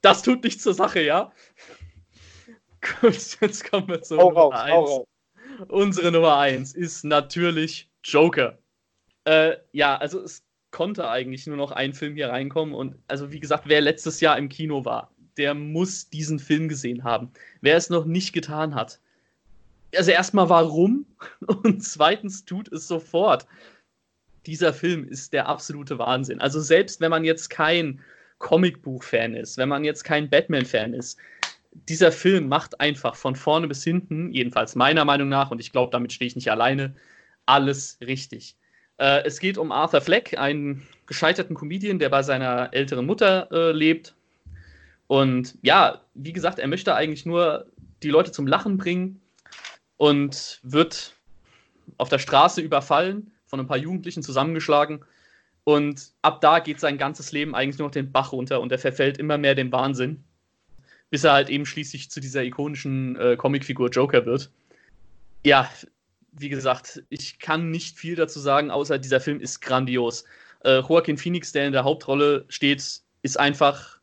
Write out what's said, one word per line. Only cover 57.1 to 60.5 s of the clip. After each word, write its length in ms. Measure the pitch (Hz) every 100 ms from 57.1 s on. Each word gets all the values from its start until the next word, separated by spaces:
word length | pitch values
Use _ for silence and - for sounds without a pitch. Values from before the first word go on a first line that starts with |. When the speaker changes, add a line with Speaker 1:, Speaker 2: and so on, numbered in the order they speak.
| 151 139
Speaker 1:
Leben 220 | 143 147
eigentlich 240 | 120 135 139
nur 100 | 143
noch 60 |
den 180 | 139 135
Bach 200 | 135 135
runter 280 | 131 131 131
und 100 | 123
er 80 | 127
verfällt 380 | 139 131 135 117
immer 220 | 151 147
mehr 160 | 143
dem 180 | 135 127
Wahnsinn, 500 | 127 135 131 127 156 _ _ _